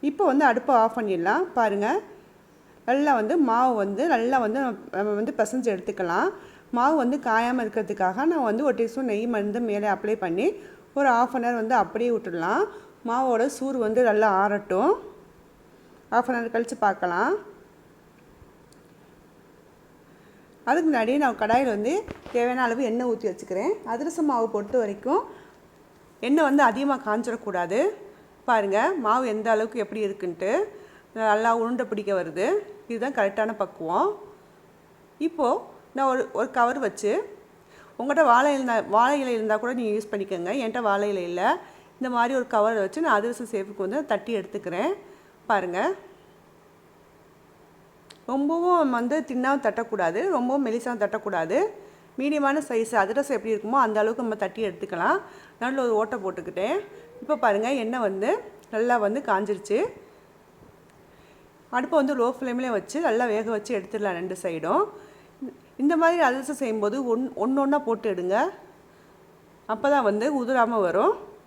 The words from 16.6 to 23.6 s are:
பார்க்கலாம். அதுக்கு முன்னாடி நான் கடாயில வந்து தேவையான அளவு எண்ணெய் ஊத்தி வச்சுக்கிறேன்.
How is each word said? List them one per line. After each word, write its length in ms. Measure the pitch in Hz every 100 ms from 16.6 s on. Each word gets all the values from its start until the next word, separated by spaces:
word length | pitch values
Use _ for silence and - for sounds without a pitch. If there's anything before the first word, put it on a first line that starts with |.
| 233 233 208
பார்க்கலாம். 480 | 196 180 175 240 403 - - - - - - - - - - - - - - - - - - - - - - - _ - - - - - - - - -
அதுக்கு 180 | 294 320
முன்னாடி 260 | 269 220 277 285
நான் 160 | 226
கடாயில 320 | 214 233 269 208
வந்து 180 | 214 359 - - - 240
தேவையான 300 | 240 247 247
அளவு 200 | 226 254
எண்ணெய் 200 | 233 247
ஊத்தி 180 | 226 220
வச்சுக்கிறேன். 420 | 180 - 185